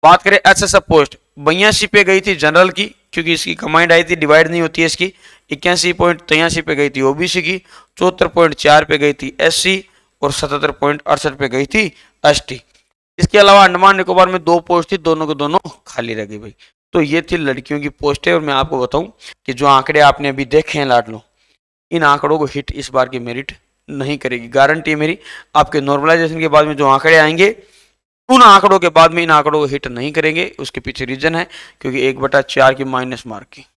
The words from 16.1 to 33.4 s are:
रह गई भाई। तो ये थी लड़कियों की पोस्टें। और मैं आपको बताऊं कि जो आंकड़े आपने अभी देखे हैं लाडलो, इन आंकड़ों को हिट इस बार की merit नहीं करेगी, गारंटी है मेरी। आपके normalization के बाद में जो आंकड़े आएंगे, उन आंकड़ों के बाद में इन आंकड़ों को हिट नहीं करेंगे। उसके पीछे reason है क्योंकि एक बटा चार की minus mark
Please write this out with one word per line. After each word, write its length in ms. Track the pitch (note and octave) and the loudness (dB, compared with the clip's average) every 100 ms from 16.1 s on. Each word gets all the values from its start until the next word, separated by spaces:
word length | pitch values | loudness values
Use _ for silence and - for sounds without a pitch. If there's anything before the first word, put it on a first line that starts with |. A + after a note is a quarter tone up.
रह 120 | A2 G#2 | -8 -10
गई 120 | G#2+ | -14
भाई। 160 | A2 - _ _ _ | -18 -20 _ _ _
तो 80 | - | -4
ये 200 | D3+ D#3+ | -2 -4
थी 160 | E3 F3 | -4 -6
लड़कियों 420 | C#3+ B2+ - D3 | -4 -6 -8 -10
की 100 | C#3+ | -10
पोस्टें। 400 | - C#3+ C#3+ - | -6 -6 -4 -2
और 60 | E3+ | -2
मैं 120 | D3+ | -2
आपको 260 | C3+ D3 D3 | -4 -4 -4
बताऊं 260 | B2 D3 F#3+ _ - - - | -4 -4 -6 _ -20 -20 -12
कि 80 | |
जो 120 | B2+ C#3+ | -2 2
आंकड़े 320 | C3+ C3 D3+ | 2 2 4
आपने 280 | D3 C3+ C#3+ | 4 2 -4
अभी 160 | C3+ C3 | -6 0
देखे 320 | D3 - D#3 | 0 0 -6
हैं 60 | C#3 | 0
लाडलो, 340 | B2 A2+ G#2+ _ _ _ _ _ _ _ | 0 -2 -12 _ _ _ _ _ _ _
इन 120 | E3+ D3+ | -2 0
आंकड़ों 320 | C#3+ D3 D#3 | 2 0 -2
को 80 | C#3+ | -2
हिट 240 | C#3+ C#3 | -6 -10
इस 160 | - C#3 | -12 -6
बार 200 | C3 B2+ | -2 -2
की 100 | B2+ | -4
merit 300 | A#2+ A#2+ C#3 - _ _ _ | -10 -10 -12 -18 _ _ _
नहीं 280 | D3 C3+ C#3+ | -10 -6 -6
करेगी, 300 | C3 B2 A#2 | -6 -8 -4
गारंटी 420 | C3 C#3 D#3 D#3+ | 2 2 2 -4
है 40 | D3+ | -4
मेरी। 200 | D#3 - - - - D3+ | -4 -6 -12 -20 -4 -2
आपके 260 | D3 D3+ | 0 -2
normalization 580 | C#3 C#3+ D#3 E3 E3 E3 | -2 -2 2 2 0 -2
के 80 | D#3+ | 2
बाद 180 | D3+ D3+ | 2 2
में 80 | C#3+ | 0
जो 100 | C#3+ | 2
आंकड़े 300 | C3+ D#3+ D#3+ | 2 4 4
आएंगे, 320 | D#3 E3 G#3+ - _ _ _ _ _ _ _ | 4 2 0 0 _ _ _ _ _ _ _
उन 120 | B3+ | 6
आंकड़ों 360 | A#3+ G3 G3 F#3+ | 8 8 6 2
के 100 | F3 | 2
बाद 220 | D#3+ E3 | 4 4
में 80 | E3+ | 2
इन 80 | E3+ | 0
आंकड़ों 280 | D#3 D3 D3+ | 2 2 -2
को 60 | C#3+ | -2
हिट 200 | C#3 C3 | -4 -8
नहीं 220 | A#2+ C3+ | -8 -6
करेंगे। 380 | D3+ D#3 D#3+ F#3 - | -4 -4 -4 -8 -10
उसके 200 | C3+ - | -14 -12
पीछे 260 | B2+ B2+ B2+ | -12 -10 -10
reason 300 | C3 D3+ E3 | -4 -4 -4
है 120 | F3 - - _ | -8 -12 -20 _
क्योंकि 200 | C#3 C3 | -8 -4
एक 180 | C3 C3+ | -4 -2
बटा 220 | C3+ C#3+ C3+ | -2 -2 -2
चार 260 | - C3 | 2 2
की 100 | C3 C3+ | 2 -6
minus 380 | B2+ B2+ B2+ A#2+ | -6 -8 -12 -14
mark 200 | G#2 | -18